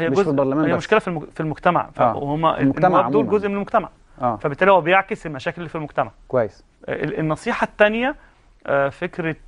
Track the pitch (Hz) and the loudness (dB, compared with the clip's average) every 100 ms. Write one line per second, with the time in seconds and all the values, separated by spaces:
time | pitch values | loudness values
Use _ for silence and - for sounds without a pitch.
0 | 165 139 180 143 135 139 156 170 - 214 | -2 0 2 2 0 0 0 -2 0 0
1 | 190 165 - - 160 143 180 156 - - | 0 -4 -8 -6 -6 -2 0 2 0 0
2 | 123 123 143 151 160 - 139 139 180 180 | 0 0 -2 0 0 2 0 2 2 2
3 | - 214 233 208 202 202 196 220 165 - | 2 2 2 0 0 -4 -2 -2 -2 -10
4 | _ - 123 107 156 139 185 190 156 190 | _ -6 -4 -2 -4 2 4 4 4 2
5 | 190 214 165 135 175 165 170 165 147 - | 2 -4 -8 -8 -8 -8 -8 -8 -6 -4
6 | 113 - - 127 107 - _ _ - 123 | -4 -6 -4 -2 -2 -4 _ _ -10 -6
7 | 151 - 156 151 226 - 220 - 208 220 | -4 -2 -4 -4 -4 -4 -2 2 2 2
8 | 254 302 - _ _ _ - 139 139 - | -4 -6 -12 _ _ _ -2 0 0 -2
9 | 175 - 160 147 | -8 -6 -6 -6